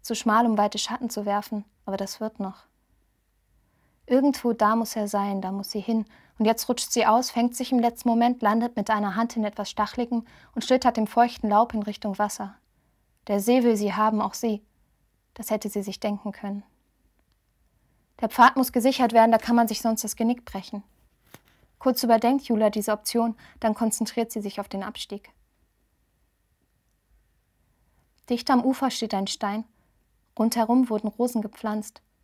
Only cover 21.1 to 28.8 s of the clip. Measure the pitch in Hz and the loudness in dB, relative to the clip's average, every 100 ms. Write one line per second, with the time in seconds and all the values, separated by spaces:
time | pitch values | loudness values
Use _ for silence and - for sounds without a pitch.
21.1 | _ _ - _ _ _ _ 262 254 240 | _ _ -20 _ _ _ _ -2 0 4
22.1 | 226 233 269 - 220 214 214 208 208 - | 4 4 0 0 2 2 0 -2 -4 -2
23.1 | 233 233 220 - - 226 214 220 - 220 | 0 0 -4 -14 -4 -4 0 -2 -2 -4
24.1 | - 226 220 202 202 196 196 196 - - | -4 -4 -6 -8 -8 -8 -8 -8 -12 -12
25.1 | 202 - _ _ _ _ _ _ _ _ | -14 -16 _ _ _ _ _ _ _ _
26.1 | _ _ _ _ _ _ _ _ _ _ | _ _ _ _ _ _ _ _ _ _
27.1 | _ _ _ _ _ _ _ _ _ _ | _ _ _ _ _ _ _ _ _ _
28.1 | _ - 240 - 254 240 262 | _ -6 -4 2 2 2 0